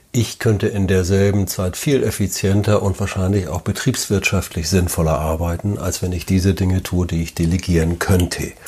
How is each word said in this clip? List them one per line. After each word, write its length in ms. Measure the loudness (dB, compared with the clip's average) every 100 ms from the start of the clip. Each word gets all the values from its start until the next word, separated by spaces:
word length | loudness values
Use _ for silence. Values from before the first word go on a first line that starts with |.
| _
ich 280 | -2 -2 -2
könnte 280 | 0 0 0
in 200 | -2 0
derselben 580 | 2 2 2 4 2 0
Zeit 320 | -2 -4 -2
viel 240 | 0 2
effizienter 800 | 2 0 -4 0 0 2 2 2
und 180 | 2 -2
wahrscheinlich 480 | -4 -2 0 0 -2
auch 120 | -4
betriebswirtschaftlich 1080 | -4 -2 -2 -2 -2 0 0 -2 -2 -4 0
sinnvoller 520 | 2 2 0 0 0
arbeiten, 580 | 0 -2 -2 -2 -4 -4
als 240 | -4 -4
wenn 100 | -4
ich 140 | -4 0
diese 300 | 2 2 2
Dinge 260 | 2 0
tue, 240 | 0 -2 0
die 160 | -2
ich 140 | -2 -2
delegieren 640 | 0 0 2 2 2 0
könnte. 540 | 2 2 2 -2 -8 -10